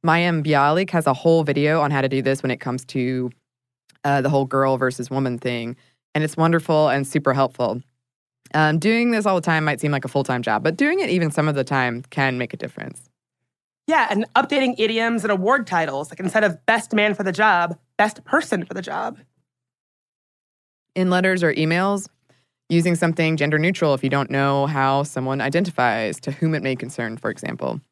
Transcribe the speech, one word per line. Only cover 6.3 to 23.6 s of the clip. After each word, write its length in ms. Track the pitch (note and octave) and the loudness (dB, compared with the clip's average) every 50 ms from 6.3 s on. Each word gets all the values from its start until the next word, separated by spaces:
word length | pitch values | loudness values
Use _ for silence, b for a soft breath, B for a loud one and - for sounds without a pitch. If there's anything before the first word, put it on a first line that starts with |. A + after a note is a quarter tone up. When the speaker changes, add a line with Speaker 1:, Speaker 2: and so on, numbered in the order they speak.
| - | 0
Speaker 1:
wonderful 520 | - D#3+ E3 E3+ E3 D#3+ - E3 D3+ D#3 D3 | 0 2 2 2 2 0 2 2 4 4 4
and 180 | B2+ C#3 C#3 | 2 0 -2
super 260 | C3+ - D3 C#3+ C#3 | -2 -4 0 0 0
helpful. 480 | B2+ C#3 C3+ B2+ - - B2 A2 G#2+ B2 - _ _ _ _ _ _ _ _ _ _ _ _ - - | 2 2 0 0 0 -2 -2 -2 -2 -4 -8 _ _ _ _ _ _ _ _ _ _ _ _ -4 0
Um, 240 | D3+ D#3 D3+ D3+ D#3+ | 2 2 4 2 2
doing 320 | D3+ G#3+ A3+ A#3 A#3+ A#3+ | 2 2 2 2 2 2
this 160 | A#3 A3 G3+ | 0 2 2
all 80 | G3+ F#3+ | 2 0
the 80 | F3+ | 0
time 220 | D#3+ F3 E3 D#3+ D#3 | 0 0 0 2 2
might 160 | D#3 C#3+ - | 0 -2 -2
seem 100 | - D3 | -2 -2
like 140 | D3 C3+ - | -2 -2 -4
a 40 | C3 | -2
full-time 340 | - C#3 C3 - B2+ B2 | -2 -2 -2 0 -2 -2
job, 200 | A#2 A2+ A2 G#2+ | 0 0 -2 0
but 140 | F#2+ D#3 E3 | 0 -2 0
doing 240 | - C#4 D4 E4+ G4 | 0 0 0 0 0
it 100 | F4+ - | -2 0
even 200 | - F#3 E3+ D3+ | 0 0 0 0
some 180 | C#3+ - D3+ D#3 | 0 0 0 0
of 60 | D3 | 0
the 100 | C#3 B2+ | -2 -2
time 380 | - C#3 C3+ B2+ B2 A#2+ A#2+ B2 _ | -2 0 0 0 -2 -4 -6 -10 _
can 280 | - - C3+ C3+ B2+ B2 | -4 -2 0 0 0 -2
make 160 | B2 - - | -6 -6 -8
a 20 | |
difference. 540 | - - - - - - - B2+ - - _ _ _ _ _ _ _ _ _ _ _ _ _ _ _ _ | -10 -12 -12 -12 -12 -14 -14 -14 -18 -20 _ _ _ _ _ _ _ _ _ _ _ _ _ _ _ _
Speaker 2:
Yeah, 200 | - D#4+ C#4 A#3+ - | 0 2 2 2 2
and 160 | G#3 G3+ A3+ - _ | 0 -2 -2 2 _
updating 400 | B3 C4+ C4+ D4 C#4 C4+ B3 B3 - | 2 2 2 0 0 2 0 0 0
idioms 460 | G#3+ G#3+ A3+ A3+ A3+ A#3 A#3 A3+ F#3 | 0 0 0 0 0 0 -2 -2 0
and 60 | A3 | 0
award 360 | G#3 F#3 F#3 G#3 C4 C#4 A3+ | 0 0 2 2 2 0 0
titles, 440 | - F#3 E3+ D#3+ D3 C3+ C3+ D3+ - | -2 -2 -2 0 -2 -4 -6 -8 -8
like, 100 | - - | -10 -8
instead 240 | F#3 F3+ - A3 G#3+ | -6 -2 0 2 2
of 200 | G3 E3 - _ | 2 0 -2 _
best 300 | - A3+ A3+ A3 - - | 0 0 0 0 -2 0
man 200 | G#3 G#3 G#3+ G3+ | 2 2 2 0
for 100 | G3+ G#3 | 0 -2
the 80 | - | -4
job, 460 | F3 G3 G#3+ G#3+ F#3+ F3 E3+ E3 E3+ - _ _ _ | 0 2 2 4 4 2 2 -2 -4 -10 _ _ _
best 280 | - G3+ A3 G#3+ - - | 0 0 0 0 -8 -6
person 400 | - - D#4 D#4+ - A#3+ F#3 E3+ | 0 0 0 0 0 -4 -4 -4
for 100 | - - | -6 -10
the 80 | F#3+ | -10
job. 360 | F3+ - - - A3 A3+ - - - _ _ _ _ _ _ _ _ _ _ _ _ _ _ _ _ _ _ _ _ _ _ _ _ _ _ _ _ _ _ _ _ _ _ | -8 -6 -6 -6 -6 -8 -10 -12 -20 _ _ _ _ _ _ _ _ _ _ _ _ _ _ _ _ _ _ _ _ _ _ _ _ _ _ _ _ _ _ _ _ _ _
Speaker 1:
In 160 | F#3+ F#3 F#3 | 0 2 2
letters 320 | F3+ F3+ F#3 F#3+ F#3 F#3 | 2 2 2 2 2 2
or 100 | E3+ D#3+ C#3+ | 2 0 2
emails, 540 | - D#3 D#3 E3 F3 F#3+ G3 G3+ G3+ G3 - _ _ _ _ _ _ _ _ _ _ _ _ | 2 0 0 2 2 2 0 0 -2 -4 -10 _ _ _ _ _ _ _ _ _ _ _ _
using 260 | E3 E3+ D#3+ F3+ F3 | 2 2 2 2 2
something 420 | E3 F3 E3 D#3+ - E3 D#3+ D#3+ | 2 0 0 0 0 0 0 2
gender 220 | D3+ C#3+ D3+ D3+ | 0 0 0 0
neutral 360 | D3+ | 2